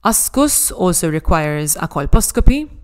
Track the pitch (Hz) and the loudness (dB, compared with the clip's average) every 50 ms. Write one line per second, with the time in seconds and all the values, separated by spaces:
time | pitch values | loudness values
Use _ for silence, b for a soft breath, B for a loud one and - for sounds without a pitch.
0 | _ 226 220 - - - - 262 285 302 - - - - - - 185 185 170 - | _ 0 0 0 -2 -2 0 0 0 2 2 -2 -2 -4 -4 -2 -2 0 0 0
1 | - 165 151 156 - - 180 160 151 151 147 151 151 147 - - 160 160 - 156 | -2 -2 -4 -4 0 0 0 0 0 -2 -4 -4 -4 -4 -6 -6 -6 -8 -6 -6
2 | 143 151 - 226 214 - - 240 - - 262 285 302 294 - - | 0 2 2 2 2 0 -2 4 4 4 4 4 -4 -10 -14 -20